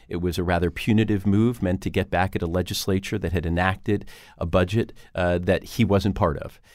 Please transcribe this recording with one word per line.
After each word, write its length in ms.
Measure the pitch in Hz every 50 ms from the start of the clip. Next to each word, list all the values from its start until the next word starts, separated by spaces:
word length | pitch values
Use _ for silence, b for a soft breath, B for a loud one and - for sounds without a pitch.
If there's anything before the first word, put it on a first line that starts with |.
| B B
it 80 | -
was 240 | 87 85 90 85 95
a 40 | 87
rather 280 | 87 90 85 87 85
punitive 560 | - - - - 110 107 110 110 107 98 98 104
move 340 | 98 104 113 120 120 -
meant 200 | - 90 90 98
to 100 | - 95
get 180 | - 98 92 -
back 260 | - 87 90 92 -
at 60 | -
a 60 | 90 82
legislature 720 | 85 90 92 - 101 - - - 95 95 95 - - 104
that 140 | 92 85 85
had 120 | 92 82
enacted 600 | 87 85 87 90 92 92 - - - 104 98 - B B B B B B -
a 80 | - 85
budget, 460 | 85 92 92 87 101 113 - - - b b b b
uh, 240 | - 90 87 90 87
that 240 | 90 95 92 85 -
he 220 | - - - 117
wasn't 300 | 95 101 98 95 104 92
part 220 | - 104 85 73 -
of. 200 | - - - - b b b